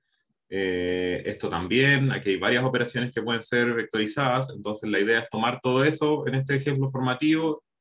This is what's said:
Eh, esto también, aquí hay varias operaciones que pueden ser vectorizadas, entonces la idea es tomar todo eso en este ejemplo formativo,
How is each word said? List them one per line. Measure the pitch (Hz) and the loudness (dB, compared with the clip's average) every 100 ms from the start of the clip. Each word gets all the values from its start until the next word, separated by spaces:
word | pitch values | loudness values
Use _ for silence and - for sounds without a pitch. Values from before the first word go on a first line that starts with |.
| _ _ _ _ - | _ _ _ _ -8
Eh, | 95 95 90 90 90 90 87 - | -4 -2 -2 -2 -2 -2 -4 -6
esto | 104 107 | -6 -4
también, | 85 90 117 139 139 135 | -4 0 2 4 4 2
aquí | - 101 | 0 0
hay | 95 | 0
varias | 101 123 | 2 2
operaciones | 131 123 120 120 123 | 2 0 -2 -4 -4
que | 117 | -4
pueden | 110 117 | -2 -4
ser | - 120 120 117 | 0 2 2 0
vectorizadas, | 107 110 107 147 135 127 135 | -2 -2 -2 0 2 0 -2
entonces | 104 104 107 107 | -8 -8 -6 -2
la | 98 | 2
idea | 104 113 | 4 2
es | 113 | 0
tomar | 110 117 135 | -2 -2 -2
todo | 127 127 | 0 2
eso | 143 156 151 151 143 | 2 2 0 0 0
en | |
este | 135 135 139 | -2 0 0
ejemplo | 147 135 135 | 0 0 0
formativo, | 131 127 123 156 160 160 151 _ _ | -2 -2 0 2 2 0 -2 _ _